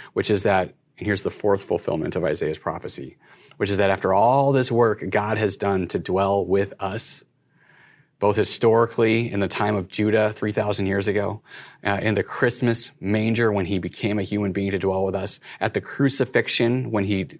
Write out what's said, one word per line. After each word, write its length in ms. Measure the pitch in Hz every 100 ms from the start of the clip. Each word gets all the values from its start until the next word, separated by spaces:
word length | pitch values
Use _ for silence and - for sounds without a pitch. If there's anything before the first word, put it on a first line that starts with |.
| -
which 180 | - 98
is 100 | 104
that, 320 | 101 95 90 - _ -
and 80 | 95
here's 160 | 98
the 80 | -
fourth 320 | - 104 98
fulfillment 540 | - 87 - 82 78 92
of 80 |
Isaiah's 340 | 85 76 78 78
prophecy, 580 | - 82 - - 67 - _ - - -
which 120 | 98
is 60 | 98
that 140 | 98
after 220 | 95 95
all 380 | 95 117 135 139
this 220 | 135 127
work 320 | 117 113 101 92
God 300 | 104 104 107
has 180 | 107 -
done 300 | 101 95 87
to 120 | 92
dwell 440 | 85 92 98 101
with 300 | 87 98 98 -
us, 440 | 95 107 - - - _ _ _ _ _ - _ _ _
both 140 | 101
historically 960 | 104 98 - 117 113 113 - 113 113 117
in 80 | 101
the 80 | 95
time 300 | - 104 104
of 100 | 90
Judah 460 | - 107 110 107
three 180 | 104 107
thousand 360 | 104 104 101 98
years 200 | 98 98
ago, 340 | 101 98 104 - - - -
uh, 160 | - 98
in 120 | 104
the 100 | 98
Christmas 640 | - - 123 117 120 117 - -
manger 540 | 95 107 110 113 113
when 140 | 101 87
he 120 | 98
became 400 | 87 - 104 104
a 60 |
human 260 | 95 104 101
being 220 | 92 98
to 60 | 95
dwell 260 | 95 95
with 100 | 95
us, 240 | 135 190 - - -
at 140 | -
the 60 | 98
crucifixion 1080 | - - 139 - 120 120 - - 120 127 120
when 140 | 110
he, 240 | 98 98 92